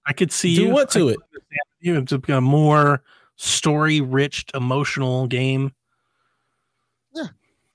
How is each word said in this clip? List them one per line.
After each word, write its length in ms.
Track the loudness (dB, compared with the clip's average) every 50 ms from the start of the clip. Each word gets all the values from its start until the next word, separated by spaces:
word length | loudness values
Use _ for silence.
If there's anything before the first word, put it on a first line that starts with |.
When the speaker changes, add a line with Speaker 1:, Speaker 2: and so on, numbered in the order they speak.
| -8
Speaker 1:
I 80 | -8 -2
could 180 | -2 -2 -2
see 240 | -2 -2 -2 0 2
Speaker 2:
Do 80 | 2 2
Speaker 1:
you. 60 | 2
Speaker 2:
what 220 | 2 2 2 2
to 180 | 2 2 2 2
Speaker 1:
I 40 | 0
Speaker 2:
it? 20 |
Speaker 1:
could 80 | -2 _
understand 340 | _ _ -20 _ _ -12 -12 -12 _ _ _
you. 380 | -4 -2 -2 -2 -2 -2 -4 -4
It's 100 | -2 -2
a 120 | 0 0
more 640 | 2 4 4 4 6 6 6 6 4 4 2 0 _ _ _ _ _ _ _ -10
story-rich, 1080 | -6 -4 -4 -2 0 0 0 2 0 0 0 0 -2 0 0 0 0 0 -4 -10 -12 -10 -8
emotional 720 | -6 -4 -2 -2 -2 -2 -4 -4 -4 -2 -2 -2 -2 -2
game. 480 | -2 -2 -2 -2 -2 -2 -2 -2 -4 -8 _ _ _ _ _ _ _ _ _ _ _ _ _ _ _ _ _ _ _ _ _ _ _ _ _ _ _ -14
Speaker 3:
Yeah. 120 | -12 -12 -12 -14 _ _ _ _ _ _ _